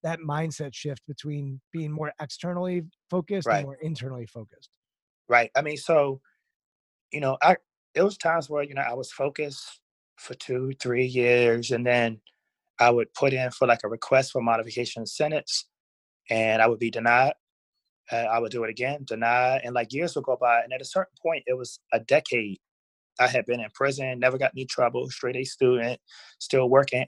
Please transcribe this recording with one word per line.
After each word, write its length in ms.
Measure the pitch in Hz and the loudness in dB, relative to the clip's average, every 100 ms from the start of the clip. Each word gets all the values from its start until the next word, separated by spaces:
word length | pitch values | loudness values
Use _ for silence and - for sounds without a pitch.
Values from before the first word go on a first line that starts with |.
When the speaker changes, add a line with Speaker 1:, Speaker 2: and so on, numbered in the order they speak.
Speaker 1:
that 160 | 160 165 | -6 -6
mindset 520 | 156 147 160 143 143 | -4 -4 -4 -6 -10
shift 320 | - 147 135 - | -8 -10 -10 -12
between 540 | 139 147 147 139 135 - | -12 -8 -8 -8 -10 -10
being 180 | 165 151 | -8 -6
more 220 | 151 151 - | -6 -8 -8
externally 640 | 151 - 180 180 180 180 165 _ _ | -12 -8 -6 -4 -4 -4 -6 _ _
focused 420 | 180 - 196 123 | -4 -2 -4 0
and 80 | 101 | 0
Speaker 2:
Right. 20 | |
Speaker 1:
more 140 | 135 139 | -2 -8
internally 500 | 160 139 131 127 113 | -8 -6 -8 -10 -12
focused. 440 | 117 107 _ _ _ _ _ _ _ - | -14 -18 _ _ _ _ _ _ _ 2
Speaker 2:
Right. 240 | 120 113 139 | 4 4 0
I 60 | |
mean, 160 | 151 143 | -2 -2
so, 440 | - 156 143 135 _ _ _ _ _ _ _ _ _ | 2 4 2 -2 _ _ _ _ _ _ _ _ _
you 100 | 147 | -4
know, 160 | 135 131 | -2 2
I, 160 | 160 180 _ _ _ - | 4 4 _ _ _ 0
it 80 | |
was 140 | 196 202 | 2 2
times 320 | 165 165 143 | 0 0 -2
where, 140 | 147 | -4
you 120 | 143 135 | -4 -4
know, 60 | |
I 100 | 127 123 | -4 -6
was 160 | 123 | -8
focused 720 | - 139 143 147 135 - - _ _ _ _ | -4 -4 -4 -8 -8 -16 -20 _ _ _ _
for 180 | - 123 | -16 -12
two, 380 | - 127 131 135 | -6 -4 -4 -4
three 240 | 123 120 127 | -2 0 0
years, 680 | 127 120 123 120 117 117 | 2 4 6 6 4 0
and 140 | 120 123 | 0 2
then 360 | 123 117 110 _ _ _ _ _ - | 2 2 -2 _ _ _ _ _ 4
I 120 | 120 | 6
would 220 | 120 110 - | 6 2 0
put 180 | 139 | 0
in 180 | 131 127 | 2 -2
for, 160 | - 123 | 2 4
like, 140 | 117 | 4
a 60 | 107 | 0
request 420 | 113 - 131 135 | -8 2 2 2
for 80 | 127 | 0
modification 640 | 117 113 110 120 117 117 110 | 0 0 -2 -6 -6 -8 -8
sentence, 600 | - 151 151 - - - _ _ _ _ _ - | -2 -2 -2 -4 -6 -6 _ _ _ _ _ -4
and 320 | 113 110 110 | 0 2 4
I 60 | 113 | 4
would 120 | 113 | 4
be 120 | 117 | -2
denied. 440 | 113 117 120 135 - _ _ _ _ _ _ - | 0 4 4 4 0 _ _ _ _ _ _ -8
Uh, 60 | 117 | -4
I 220 | 113 117 | 0 0
would 120 | 113 | -2
do 120 | 120 113 | -4 -6
it 60 | |
again, 340 | 110 127 147 135 | -4 -6 -6 -8
denied, 560 | 113 117 123 127 131 | -2 0 2 2 0
and, 120 | 120 123 | -2 -4
like, 180 | 113 | -4
years 220 | 135 170 147 | -4 -4 -4
would 100 | 135 | -2
go 120 | 120 | 0
by, 220 | 120 117 | 2 2
and 120 | 117 | 2
at 80 | 131 | -6
a 40 | 135 | -6
certain 300 | 190 180 _ | -4 -4 _
point, 200 | 165 151 123 | -4 -4 -2
it 80 | 127 | -4
was 220 | 123 - _ | -6 -14 _
a 60 | 113 | -4
decade 600 | 113 147 - 123 107 95 _ _ _ _ _ - | 2 2 2 -4 -4 -8 _ _ _ _ _ 0
I 80 | 127 | 2
had 180 | 127 117 | 2 0
been 160 | 123 | -4
in 80 | 107 | -6
prison, 460 | - 139 135 131 123 | -2 -2 -2 -6 0
never 180 | 127 131 | 0 2
got 140 | 131 131 | 0 -2
any 100 | 131 | -6
trouble, 440 | - 120 127 131 | 0 0 0 -6
straight 280 | - 123 127 | -6 -6 -4
A 80 | 131 | -8
student, 560 | - 127 123 117 123 _ - - - | 2 4 4 0 -6 _ -20 -20 -16
still 300 | - 135 131 | 0 2 6
working, 360 | 131 139 127 | 6 4 0